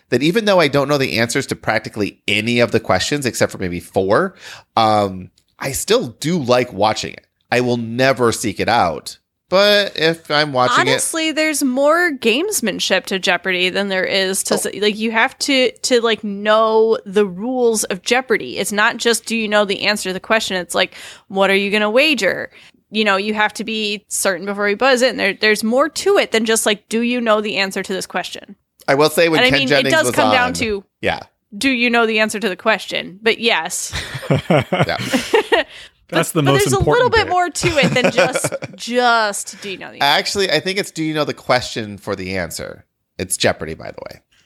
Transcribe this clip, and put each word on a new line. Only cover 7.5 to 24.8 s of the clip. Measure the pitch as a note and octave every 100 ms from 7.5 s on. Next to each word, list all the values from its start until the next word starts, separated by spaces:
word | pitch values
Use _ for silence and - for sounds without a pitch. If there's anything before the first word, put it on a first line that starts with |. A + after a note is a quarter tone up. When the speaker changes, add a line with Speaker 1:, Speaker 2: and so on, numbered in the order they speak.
Speaker 1:
I | B2
will | B2 A#2+
never | A2+ A#2+ C3+ C3 A#2+
seek | A2 A2 F#2
it | F#2
out. | A#2 F2+ C#2+ - - _ _ -
But | F#3 G#3 G#3 G3 -
if | D#3+ E3 -
I'm | D3 D3+
watching | B2+ B2 C#3+ -
it |
Speaker 2:
Honestly, | C3+ - E4 D#4+
there's | D4+ D#4 D4
more | C#4 B3+ C#4+ E4 F4
gamesmanship | C4 A3+ A#3 G4+ G4+ G#3+ F3 - F#3+ -
to | F#3+
Jeopardy | F#3+ F3 F#3+ F3+ F#3
than | F#3 G3+
there | F#3+ -
is | G3 F#3+ F#3+ -
to |
Speaker 1:
Oh. | F#3+
Speaker 2:
s-, | - -
like, | G#3 G#3+
you | A3
have | A3 B3+ -
to, | - C4+ B3+
to, | - - B3
like, | A3+ G#3+
know | G#3+ G3 G#3+ A3 A3 A3 A3+ A3 G3+
the | G3 G3+
rules | F3 A#3 B3+ A#3 G#3+
of | - F#3
Jeopardy. | - B3 B3+ G#3 B2 -
It's | G3
not | G#3 A3+ A#3
just, | A#3 A3 -
do | A3+
you | G#3+
know | G#3 G3+
the | G3
answer | G3 G#3 F#3
to |
the | F#3
question? | - A3 - F#3
It's | F3
like, | G3+ F#3 - - - -
what | F#3+ F#3+
are | G3
you | G3+
gonna | G#3+ G#3+
wager? | A#3 D#4 B3 F#3 - - - - _ _
You | G#3+
know, | G#3+ F#3+
you | G#3+
have | G#3+ G#3+ G#3
to | G#3+
be | A3 G#3 G#3 -
certain | - G3 F3 G3
before | G3+ G#3
you |
buzz | G3+